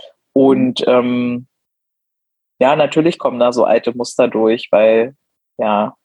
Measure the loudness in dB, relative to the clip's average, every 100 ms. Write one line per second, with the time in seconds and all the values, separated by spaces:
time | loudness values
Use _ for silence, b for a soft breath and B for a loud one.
0 | B B _ 2 2 2 0 -2 0 0
1 | 0 -4 -4 -8 -12 _ _ _ _ _
2 | _ _ _ _ _ _ 0 2 0 0
3 | -2 -2 -6 -2 -2 0 0 0 -2 -6
4 | -6 -2 0 0 0 0 0 2 4 2
5 | 0 -8 _ _ _ -6 -2 -2 -2 -8